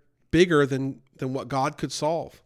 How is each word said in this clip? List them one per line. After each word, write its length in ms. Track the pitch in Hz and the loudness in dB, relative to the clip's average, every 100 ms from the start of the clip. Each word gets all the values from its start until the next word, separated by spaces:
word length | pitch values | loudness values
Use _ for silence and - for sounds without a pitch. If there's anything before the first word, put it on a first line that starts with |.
| _ _ - | _ _ 0
bigger 340 | 160 180 151 135 | 4 6 4 4
than, 360 | 135 135 135 _ - | 0 -4 -8 _ -10
than 140 | 131 | -6
what 160 | 131 120 | -6 -4
God 300 | 135 147 147 | -2 -2 -4
could 140 | 139 | -8
solve. 500 | - 151 165 135 _ | -4 -2 -2 -6 _